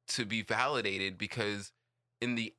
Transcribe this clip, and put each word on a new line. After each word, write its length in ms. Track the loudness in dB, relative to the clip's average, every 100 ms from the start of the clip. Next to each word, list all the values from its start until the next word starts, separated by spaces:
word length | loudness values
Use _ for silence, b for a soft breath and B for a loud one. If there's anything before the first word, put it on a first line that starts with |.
| -6
to 180 | -2 0
be 160 | 0
validated 720 | 0 2 4 4 2 0 -2 -2
because 560 | -4 0 0 0 -6 _ _ _ _ -6
in 140 | -2
the 180 | -2 -2